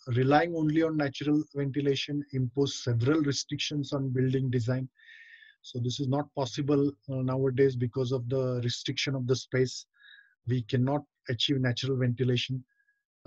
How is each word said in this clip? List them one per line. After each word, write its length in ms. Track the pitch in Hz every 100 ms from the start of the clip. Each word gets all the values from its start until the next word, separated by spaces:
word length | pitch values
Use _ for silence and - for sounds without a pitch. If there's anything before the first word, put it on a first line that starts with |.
| -
relying 480 | 120 131 147 175 165
only 260 | 156 156
on 140 | 160 156
natural 480 | 143 - 143 151 151
ventilation 680 | 143 139 135 139 135 - 147 143
impose 500 | 131 127 139 139 -
several 380 | - 117 120 160
restrictions 720 | 143 131 - 143 - 147 139
on 160 | 143 135
building 420 | 127 131 131 131
design. 380 | 123 117 127 131 - - - - - - _
So 160 | - 127
this 220 | 123 123
is 80 | 135
not 240 | 139 147
possible, 560 | - 127 - 143 147 143 143 -
uh, 120 | 131
nowadays 540 | 127 131 135 127 139 127
because 360 | 123 131 123
of 160 | 131 120
the 320 | 131 127 123
restriction 500 | 120 - - 127 -
of 120 | 135 123
the 100 | 127
space. 500 | - 127 131 - - _ - - _ _ -
We 140 | 127
cannot 400 | 110 127 127 147 143 _ -
achieve 320 | 120 - 135
natural 360 | 127 120 131 131
ventilation, 640 | 127 123 127 120 - 131 - _ _ _ _ _